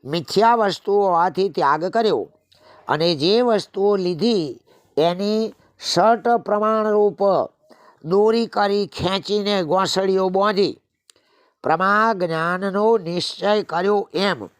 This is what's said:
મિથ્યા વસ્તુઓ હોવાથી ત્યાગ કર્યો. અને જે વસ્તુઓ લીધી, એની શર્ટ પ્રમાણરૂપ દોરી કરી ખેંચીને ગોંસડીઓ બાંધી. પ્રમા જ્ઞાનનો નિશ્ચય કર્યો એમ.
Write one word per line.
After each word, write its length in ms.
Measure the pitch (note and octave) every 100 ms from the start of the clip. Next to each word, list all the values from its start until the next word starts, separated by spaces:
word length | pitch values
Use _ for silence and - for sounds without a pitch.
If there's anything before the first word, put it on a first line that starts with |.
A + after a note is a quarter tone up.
| -
મિથ્યા 500 | E3 C#3 F#3+ A3+ A#3
વસ્તુઓ 500 | G#3 E3 - G3+ G3
હોવાથી 440 | E3+ F3+ D#3 F#3+
ત્યાગ 360 | E3 C#3+ D#3 F3+
કર્યો. 440 | A3+ A3 C#3 E2 _ _ _ - - -
અને 280 | D3+ E3+ D#3
જે 260 | D#3+ A3
વસ્તુઓ 540 | B3 G#3+ - G3 G3+ G3+
લીધી, 640 | F3+ E3+ A3 G#3+ D3+ - _ _ _ -
એની 560 | E3 F3+ G3+ G#3+ A3 - _ _ -
શર્ટ 340 | E3+ G#3 A#3 A#3
પ્રમાણરૂપ 920 | A#3 - G#3 G#3+ A3 G#3+ G#3 G#3 F3 G3 E3+ - _ _ - - _
દોરી 420 | D3+ F#3+ G#3+ A#3 A3+
કરી 420 | G#3+ G#3 G3+ G3
ખેંચીને 760 | - F3+ G3 F3 G#3 G3+ G3+
ગોંસડીઓ 680 | D#3+ F#3 F#3 F#3 F#3+ F#3+ F#3+
બાંધી. 480 | F#3+ G#3 G3 F3+ - _ _ _ _ _ _ _ _
પ્રમા 500 | - E3 F#3+ G#3 A3+
જ્ઞાનનો 840 | G3+ F3 D#3+ E3+ F#3 G3 F#3+ G#3+ A3+
નિશ્ચય 680 | E3+ F3 - - G3+ G#3+
કર્યો 460 | F#3 D#3+ G3 G#3 -
એમ. 360 | D#3+ G3 D3 F#2